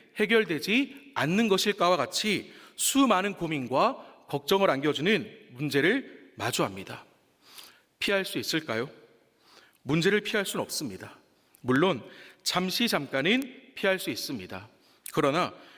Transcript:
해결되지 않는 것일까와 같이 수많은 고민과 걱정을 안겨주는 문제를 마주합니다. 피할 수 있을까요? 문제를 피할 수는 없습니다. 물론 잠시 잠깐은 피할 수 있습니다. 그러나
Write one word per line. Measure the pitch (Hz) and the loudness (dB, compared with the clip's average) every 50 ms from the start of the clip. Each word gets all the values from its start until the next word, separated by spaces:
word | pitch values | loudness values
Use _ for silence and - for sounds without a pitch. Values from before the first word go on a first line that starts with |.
| - _ - | -20 _ -4
해결되지 | - - 175 226 220 220 165 165 139 - 180 208 262 285 - - - - - - | -2 2 4 4 4 4 2 -2 -4 -2 0 0 0 0 -2 -6 -16 -20 -10 -4
않는 | - 131 151 180 208 233 214 | -2 0 0 2 2 4 4
것일까와 | 190 185 - 208 196 - 170 175 180 | 4 2 2 0 0 2 2 2 4
같이 | 156 127 - - - - 214 196 131 - - - - - - - | 2 0 -2 -2 -2 -2 0 -2 -2 -4 -8 -16 -20 -20 -14 -6
수많은 | - - - - 269 277 247 202 180 190 208 190 | -2 -2 2 4 4 4 6 4 4 2 0 -4
고민과 | - 170 156 160 143 127 113 123 143 185 233 277 - - - - - - - | -4 -6 -4 -4 -4 -4 0 2 2 2 2 0 -4 -12 -20 -20 -20 -12 -8
걱정을 | - 139 - - 196 196 196 170 | -8 -6 0 2 2 4 4 4
안겨주는 | 143 135 143 151 139 - 143 196 220 170 113 - - - - - 123 | 4 4 2 0 0 2 2 2 2 2 0 -4 -12 -20 -20 -18 -10
문제를 | 120 151 143 127 143 143 175 233 277 254 - - - - - - | -6 -4 0 2 2 4 4 2 2 -2 -8 -16 -20 -20 -18 -10
마주합니다. | - 101 120 120 - 160 107 95 95 90 - 117 104 - _ _ _ _ _ _ _ _ - - - - - - _ _ _ _ - | -6 -6 -4 -2 -2 -2 -2 -4 -8 -14 -14 -14 -16 -18 _ _ _ _ _ _ _ _ -20 -20 -20 -20 -20 -20 _ _ _ _ -6
피할 | - - 202 190 190 | -2 0 0 0 0
수 | - - 147 | -2 -4 -6
있을까요? | 110 - - 160 156 - 113 110 123 - - - - - _ _ _ _ _ _ _ _ - - - _ _ _ - | -4 -2 -2 -2 -2 -2 -4 -4 -4 -6 -8 -18 -20 -20 _ _ _ _ _ _ _ _ -20 -20 -20 _ _ _ -4
문제를 | 123 147 170 160 196 202 208 | 0 0 2 4 4 2 2
피할 | 208 - - 214 190 | 0 0 -2 -2 -2
수는 | - - 185 113 | -2 -4 -6 -6
없습니다. | - - - 156 117 92 92 107 107 - - _ _ _ _ _ _ _ _ | -4 -6 -6 -6 -6 -8 -10 -14 -16 -18 -20 _ _ _ _ _ _ _ _
물론 | - 120 127 139 175 196 160 113 - - - - - - - _ - | -2 2 2 4 4 2 2 0 -6 -12 -20 -20 -20 -20 -18 _ -6
잠시 | - - 180 185 185 180 - 240 220 | -2 -2 -2 -2 -2 -2 -2 0 0
잠깐은 | 214 170 143 127 - 135 135 175 226 262 269 - - - - - - | 0 -2 -4 -2 -2 0 2 2 2 0 0 -4 -12 -20 -20 -20 -10
피할 | - - 196 190 185 | -2 0 0 0 0
수 | - - | -2 -6
있습니다. | 120 - - - 139 107 92 - 101 92 101 - _ _ _ _ _ _ - - - | -6 -6 -6 -8 -8 -10 -10 -12 -14 -14 -14 -16 _ _ _ _ _ _ -14 -8 -2
그러나 | 165 147 139 139 175 170 107 - - - - - | 0 2 2 2 2 0 -2 -4 -10 -20 -20 -20